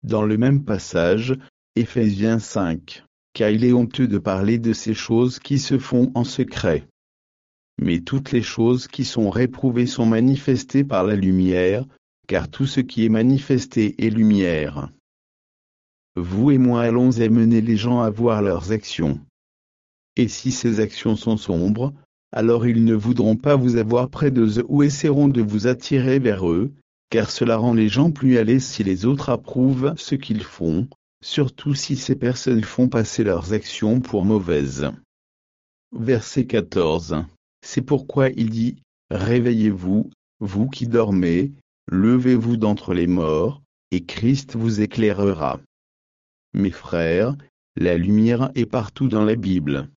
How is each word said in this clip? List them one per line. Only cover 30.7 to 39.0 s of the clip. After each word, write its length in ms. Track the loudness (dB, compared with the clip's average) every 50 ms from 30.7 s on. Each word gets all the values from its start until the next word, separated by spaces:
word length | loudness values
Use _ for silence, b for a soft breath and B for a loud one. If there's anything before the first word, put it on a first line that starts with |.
| -2 -2 -2 -6 -10 _ _ _ _ _ -14
surtout 500 | -6 -2 -2 -2 -2 -4 -8 -4 -4 -4
si 220 | -4 -2 -6 -6
ces 200 | -6 -2 -4 -4
personnes 460 | -2 -2 -4 -4 -2 -2 0 0 0 0
font 260 | -2 0 0 0 2
passer 360 | 2 0 -2 -2 -2 -2 0
leurs 280 | 0 0 -2 -2 -2 -4
actions 480 | -4 -4 -6 -8 -4 0 0 0 0
pour 240 | 0 -2 -2 0 2
mauvaises. 680 | 2 2 2 2 0 0 0 0 -2 -4 -4 -6 -6 -6 -8 _ _ _ _ _ _ _ _ _ _ _ _ _ _ _ _ _ _ -10
Verset 540 | -8 -2 0 0 0 0 -4 -4 -4 -4
quatorze. 680 | 0 0 -2 -2 -2 -2 0 0 2 0 -2 -2 -4 -6 -6 -6 -8 _ _ _ _ _ _ _
C'est 200 | -6 -6 -6 -2
pourquoi 480 | -2 -2 -2 -2 -4 -2 0 0 0
il 200 | 0 -2 -4 -4
dit, « 260 | -2 -2 -2 -2 -4 -6 _ _ _ _